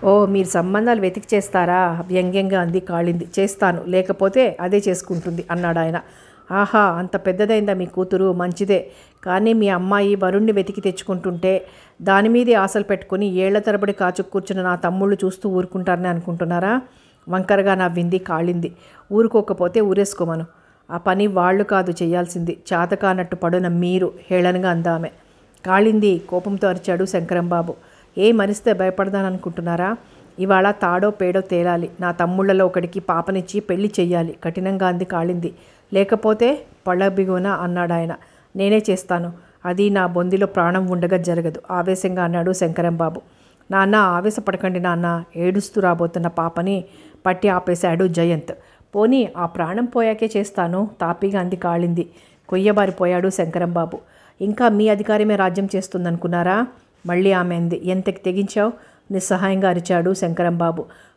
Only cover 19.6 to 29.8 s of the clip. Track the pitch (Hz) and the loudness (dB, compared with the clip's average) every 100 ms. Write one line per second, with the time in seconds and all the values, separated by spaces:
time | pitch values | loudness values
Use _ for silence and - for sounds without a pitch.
19.6 | 175 180 208 190 196 - 170 160 160 _ | 0 2 2 2 0 -2 -4 -4 -8 _
20.6 | _ _ _ 170 180 185 208 185 180 190 | _ _ _ -4 -2 2 2 2 2 2
21.6 | 202 202 180 170 170 175 175 175 170 - | 2 0 0 -2 0 0 -2 -4 -6 -6
22.6 | - 180 175 196 202 185 175 - 170 175 | -4 -2 0 0 0 0 -4 -4 -2 0
23.6 | 180 170 175 185 180 - - 180 180 180 | 0 0 0 0 -2 -6 -4 0 2 0
24.6 | 185 170 170 165 165 - _ _ _ _ | 0 0 0 -2 -6 -12 _ _ _ _
25.6 | - 185 220 214 208 180 170 180 180 196 | 0 4 4 4 2 2 -2 -4 -4 -2
26.6 | 202 180 - 175 190 190 165 180 175 175 | 0 -2 -2 -2 0 -2 -2 -2 0 -2
27.6 | 170 - - _ _ - 202 233 196 202 | -4 -8 -16 _ _ 0 2 4 2 0
28.6 | - 196 185 185 196 196 190 185 175 170 | 0 0 0 0 -2 0 -2 -4 -8 -6
29.6 | 170 170 | -4 -2